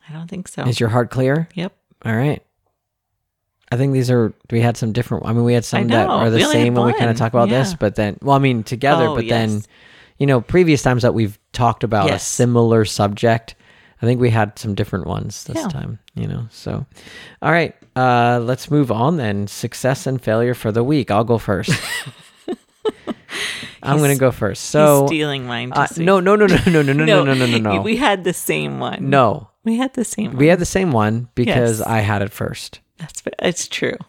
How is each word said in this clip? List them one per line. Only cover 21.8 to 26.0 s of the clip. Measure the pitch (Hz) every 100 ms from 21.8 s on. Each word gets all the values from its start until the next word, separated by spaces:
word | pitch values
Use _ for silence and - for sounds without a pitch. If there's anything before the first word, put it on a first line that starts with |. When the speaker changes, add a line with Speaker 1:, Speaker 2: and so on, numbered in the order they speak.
| - - - - - _ - 359 _ _ 427 - - - _ - - - - -
Speaker 2:
I'm | - 143
Speaker 1:
He's |
Speaker 2:
gonna | 143 139
go | 131
first. | 117 107 -
Speaker 1:
he's | -
Speaker 2:
So, | 147 151 143 139
Speaker 1:
stealing | 151 151 139 123
mine | 120 123
to | 147
Speaker 2:
uh, | 143
Speaker 1:
see. | -